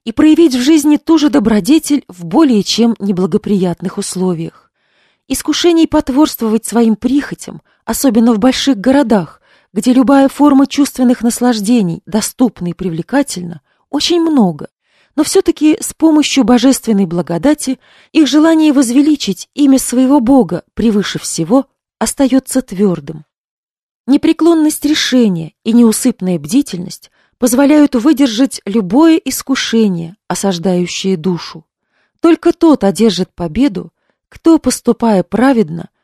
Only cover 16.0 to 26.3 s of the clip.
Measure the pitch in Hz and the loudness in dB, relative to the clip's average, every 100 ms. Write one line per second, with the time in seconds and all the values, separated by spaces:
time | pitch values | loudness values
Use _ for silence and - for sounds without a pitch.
16 | - 302 277 - 226 247 247 254 - 202 | 2 2 2 0 2 2 2 0 -2 -2
17 | 190 175 - 170 214 302 - 262 _ _ | 0 -4 -4 -2 0 -2 -4 -8 _ _
18 | _ 294 277 285 320 320 311 269 233 247 | _ 0 2 4 2 4 2 2 2 2
19 | 294 302 - 185 - - 285 269 - 247 | 2 0 -2 -6 -8 -2 2 2 0 0
20 | 262 285 226 269 180 175 - - 226 208 | 2 2 4 2 2 -4 -10 -4 0 0
21 | 190 170 - - 160 254 - _ _ _ | -2 -8 -8 -6 0 0 -2 _ _ _
22 | 220 - 269 262 - 262 254 180 202 165 | -8 -2 0 0 -2 -6 -6 -2 -2 -2
23 | 143 156 151 _ _ _ _ _ _ _ | -8 -16 -20 _ _ _ _ _ _ _
24 | - 285 320 320 320 330 302 - 285 302 | -2 0 2 0 2 2 0 -2 -2 -2
25 | - 254 226 175 160 _ - 233 233 214 | 0 2 2 0 -6 _ 0 4 4 2
26 | 254 - 185 | -2 -4 -4